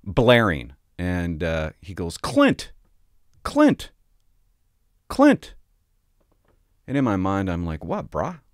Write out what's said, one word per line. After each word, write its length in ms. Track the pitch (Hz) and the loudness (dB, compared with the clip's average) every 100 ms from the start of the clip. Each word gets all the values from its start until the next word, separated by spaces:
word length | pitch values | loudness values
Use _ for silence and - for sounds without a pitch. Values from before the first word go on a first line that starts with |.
Blaring. 680 | 104 95 120 120 110 76 60 - _ - | -4 0 6 6 4 -2 -8 -20 _ -8
And, 460 | 90 90 85 80 | -4 -4 -4 -4
uh, 280 | 85 80 78 - | -4 -4 -6 -10
he 140 | 85 | -18
goes, 220 | 92 85 - | -10 -10 -8
"Clint! 540 | - 127 277 131 - - _ _ _ _ _ _ | -4 2 2 2 -6 -20 _ _ _ _ _ _
Clint! 480 | - 277 302 - - _ _ _ _ _ _ _ _ _ _ _ _ | -6 4 4 4 -6 _ _ _ _ _ _ _ _ _ _ _ _
Clint!" 460 | - 294 240 - - _ _ _ _ _ _ _ _ _ _ _ _ - | 2 4 4 -2 -20 _ _ _ _ _ _ _ _ _ _ _ _ -8
And 100 | 139 | -2
in 60 | |
my 140 | 127 98 | 0 0
mind, 340 | 92 98 98 | 0 -2 -2
I'm 160 | 85 87 | -4 -4
like, 180 | 80 | -6
"What, 280 | 82 - - | -8 -8 -6
brah? 300 | 76 98 165 _ | -6 -6 -8 _